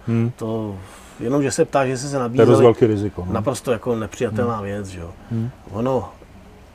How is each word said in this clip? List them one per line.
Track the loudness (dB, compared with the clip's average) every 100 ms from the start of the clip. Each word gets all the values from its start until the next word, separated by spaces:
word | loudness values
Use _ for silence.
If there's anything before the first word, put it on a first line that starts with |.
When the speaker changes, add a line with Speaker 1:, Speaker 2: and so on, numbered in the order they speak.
| -2
Speaker 1:
Hmm. | 0 0 -2
Speaker 2:
to, | -6 -4 -6 -8 -14 -20 -20 -8
jenom, | -2 0
že | 0
se | 0
ptá, | 0 0 0
že | -2
jsi |
se | -4
Speaker 1:
To | -4
je |
Speaker 2:
nabízel, | -2 4 6
Speaker 1:
dost | 8
velký | 8 6 4
riziko, | 2 -2 -6 -4
no. |
Speaker 2:
naprosto | -2 -2 -4 -4
jako | -4 -2 -4
nepřijatelná | -6 -4 -4 -2 -2 -4
Speaker 1:
Hmm. |
Speaker 2:
věc, | -6 -8 -10
že | -12
jo. | -14 -16 -6
Speaker 1:
Hmm. | -4 -4 -8 -10
Speaker 2:
Ono, | -6 -2 -2 -4 -12 -20 -20 -20 -20 -20